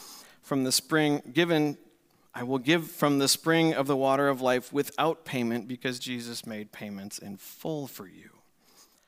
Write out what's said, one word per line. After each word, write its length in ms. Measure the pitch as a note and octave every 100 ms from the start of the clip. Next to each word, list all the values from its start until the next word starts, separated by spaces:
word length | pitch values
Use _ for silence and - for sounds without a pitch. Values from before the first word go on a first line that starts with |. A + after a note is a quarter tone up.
| - - - -
from 240 | - C#3 C3
the 60 |
spring, 500 | - - D#3 D3+ D3 -
given, 460 | C3+ E3+ D#3+ D3 - - _ _ _ _
"I 100 | -
will 160 | B2 C3+
give 320 | B2 E3+ D#3
from 280 | - D3 C#3
the 100 | C3+
spring 440 | - E3 E3 D#3+
of 140 | C3 C3+
the 80 | C3+
water 320 | C3+ C3+ C#3+
of 140 | C3
life 320 | C3 B2+ -
without 500 | C#3+ C#3 - D#3 D#3+
payment," 460 | - C3+ A#2 A#2+ A2
because 280 | B2 C3 B2
Jesus 480 | B2+ B2 A#2 A#2 A2+
made 280 | G#2+ G#2+
payments 460 | - G#2 G2 G2+ -
in 180 | G2+ G2
full 500 | - - E3+ D3+ C3
for 180 | - F#2
you. 260 | - - _ _ _ _ _ _ _